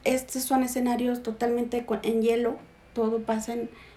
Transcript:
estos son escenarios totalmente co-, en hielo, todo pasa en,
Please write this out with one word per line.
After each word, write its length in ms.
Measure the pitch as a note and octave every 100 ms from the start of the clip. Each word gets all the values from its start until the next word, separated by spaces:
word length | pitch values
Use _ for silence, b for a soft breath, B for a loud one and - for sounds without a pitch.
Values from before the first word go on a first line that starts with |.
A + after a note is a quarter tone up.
estos 400 | - C4 C4 B3+
son 180 | C4 C4
escenarios 600 | B3+ B3 B3 A#3+ B3 B3
totalmente 640 | A3+ A3 A#3+ A#3+ A#3 B3
co-, 140 | A#3+ G#3+
en 200 | A3 A3+
hielo, 340 | A3+ A#3 A#3+ D4 - - -
todo 260 | - A3 A3+
pasa 320 | A3 A3 G#3+
en, 160 | A#3 A#3 B B